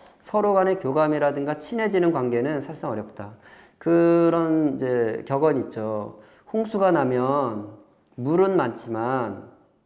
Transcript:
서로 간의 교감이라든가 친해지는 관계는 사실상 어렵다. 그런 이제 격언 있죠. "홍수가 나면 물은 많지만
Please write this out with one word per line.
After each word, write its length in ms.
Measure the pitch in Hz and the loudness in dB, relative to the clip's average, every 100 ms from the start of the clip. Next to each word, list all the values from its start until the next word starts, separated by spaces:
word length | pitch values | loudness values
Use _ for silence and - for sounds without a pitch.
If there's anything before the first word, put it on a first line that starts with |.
| - _ | -20 _
서로 340 | - 214 208 | -6 0 2
간의 260 | 196 185 185 | 2 2 0
교감이라든가 800 | 131 143 151 151 143 139 143 151 | 0 0 2 2 0 0 -4 -6
친해지는 540 | - 233 214 190 170 | -6 -4 0 2 2
관계는 480 | 151 127 120 139 147 | 2 0 0 0 -4
사실상 300 | 135 160 151 | -6 -8 -8
어렵다. 440 | 107 104 - 104 110 - - - _ | -6 -8 -14 -16 -18 -20 -20 -20 _
그런 960 | 165 170 170 170 170 170 165 160 151 131 | 0 4 6 6 4 2 2 2 0 0
이제 460 | 131 123 113 113 - | -2 0 0 -2 -4
격언 320 | 139 156 135 | 0 2 2
있죠. 540 | 110 113 110 107 104 - - _ - | -2 -6 -6 -6 -8 -14 -20 _ -6
"홍수가 380 | 220 220 214 190 | -4 -2 0 2
나면 760 | 165 131 123 127 143 127 107 104 - - _ _ - | 4 2 0 0 0 -2 -4 -10 -16 -20 _ _ -8
물은 400 | 127 175 196 185 | 0 2 2 2
많지만 920 | 127 110 117 113 120 131 110 98 - - _ _ | 0 -4 -8 -6 -2 -2 -4 -8 -16 -20 _ _